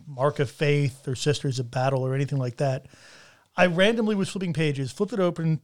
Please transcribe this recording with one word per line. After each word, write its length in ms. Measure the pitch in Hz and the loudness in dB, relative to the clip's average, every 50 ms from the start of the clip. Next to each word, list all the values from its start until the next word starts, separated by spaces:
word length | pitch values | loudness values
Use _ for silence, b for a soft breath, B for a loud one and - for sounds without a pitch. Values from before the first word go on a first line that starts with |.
| - | -12
Mark 320 | 151 143 123 135 147 - - | -14 -4 0 0 0 2 0
of 120 | 143 - | -2 -2
Faith 560 | - - 156 147 147 147 143 131 - - - | 0 0 2 2 4 2 2 0 -2 -6 -8
or 80 | 143 127 | -8 -6
Sisters 440 | - - 151 131 - - 139 123 127 | -2 0 0 0 0 -2 -4 -4 -4
of 120 | 120 117 | -6 -4
Battle 300 | - 127 127 135 135 127 131 | -2 0 0 0 0 0 -2
or 100 | 131 131 | -2 -2
anything 240 | 139 143 135 147 135 | -2 -2 -2 -2 -2
like 180 | 127 123 120 | -2 -4 -2
that. 300 | - 147 135 131 135 - B B B B B B B B B B B B B B - | -2 -2 -2 -2 -4 -8 B B B B B B B B B B B B B B 2
I 80 | 180 | 2
randomly 480 | 180 165 180 190 214 233 233 220 214 214 | 4 4 4 4 4 4 2 0 0 0
was 160 | 196 190 - | 0 -2 -2
flipping 240 | - 196 190 175 147 | -4 -4 -4 -2 -2
pages, 360 | 160 160 151 143 139 135 123 | 0 0 0 0 -2 -4 -6
flipped 220 | - - 208 196 | -2 -4 -4 -2
it 80 | 247 190 | 0 0
open 380 | 185 175 - - 165 160 160 151 | 0 0 0 0 0 0 0 0